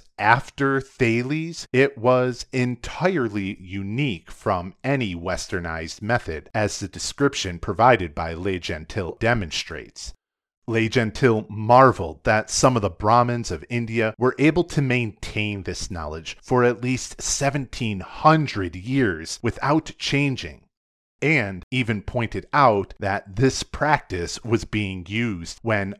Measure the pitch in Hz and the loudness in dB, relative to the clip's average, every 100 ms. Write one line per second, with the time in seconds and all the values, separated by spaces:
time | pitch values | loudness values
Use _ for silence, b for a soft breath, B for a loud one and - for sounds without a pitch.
0 | - - 101 120 - - 139 135 131 - | -10 -2 4 4 2 -2 0 0 -2 0
1 | 120 117 123 156 165 165 - 127 135 123 | 2 2 0 -4 -6 -12 -2 2 2 2
2 | 117 127 127 120 - 131 123 123 - - | 2 4 2 -4 -6 -2 -2 -2 -8 -2
3 | 175 180 117 104 95 - 92 98 98 113 | 0 2 0 -2 -4 -6 -10 -8 -6 -2
4 | 143 87 - - - 95 90 - 127 139 | -2 -4 -10 -6 -2 -2 -2 -8 -2 -2
5 | 110 87 87 90 - 92 85 80 82 - | -2 -4 -4 -4 -4 -6 -4 -6 -8 -8
6 | 104 120 - 76 - 113 104 - 98 - | -2 -2 -2 -10 -6 -2 -2 -2 -10 -10
7 | - - 139 - 95 85 - 98 120 120 | -10 0 0 0 -8 -8 -6 4 6 6
8 | 87 76 82 82 95 92 - 80 80 113 | 2 -6 -6 -4 -4 -4 -6 -10 -8 -8
9 | 85 - 110 120 87 - - 78 57 - | -6 -2 0 0 -2 -6 -8 -10 -14 -16
10 | - - _ _ _ _ - 113 113 127 | -16 -16 _ _ _ _ -2 0 2 2
11 | 110 - 131 110 - 107 107 123 131 110 | 0 2 4 4 -2 -4 6 8 8 6
12 | 85 76 - 107 - - 139 123 98 85 | -4 -4 2 2 2 4 4 4 0 0
13 | 107 120 123 120 113 85 - 120 117 113 | 4 4 4 0 -4 -8 -4 -4 -2 0
14 | 110 - 123 - 147 160 170 - 135 123 | 0 2 0 4 4 4 0 0 2 2
15 | 117 - - - 107 101 90 87 - 90 | 0 -6 -8 -4 -4 -4 -6 -8 -8 -8
16 | 76 78 82 - - 127 123 120 123 127 | -8 -10 -12 -12 0 4 4 2 -2 -2
17 | - - - - 139 143 127 - 117 98 | -4 -8 -6 -2 0 -2 -6 -4 -4 -4
18 | 85 - 156 160 139 104 90 90 101 135 | -6 2 4 4 2 -2 -4 -6 -2 2
19 | 117 80 - - 117 - 135 156 - - | 2 0 -6 -4 -4 -2 0 0 0 -8
20 | - 143 143 123 82 - _ _ _ _ | -2 0 0 -2 -8 -14 _ _ _ _
21 | _ - 135 156 101 92 - 127 113 107 | _ -4 0 0 0 -6 -6 -2 0 -2
22 | - 123 113 98 - 147 135 104 92 - | -4 -4 -4 -6 -2 4 4 4 0 -4
23 | 98 98 101 98 131 - - - 143 147 | -4 -4 -4 0 2 0 -8 -4 0 0
24 | - 90 85 - 113 110 - 107 101 92 | 0 -6 -6 -8 -2 -2 -2 -4 -4 -6
25 | 85 107 120 90 82 - 117 107 98 | -6 -4 -2 -4 -8 -8 -2 -2 -2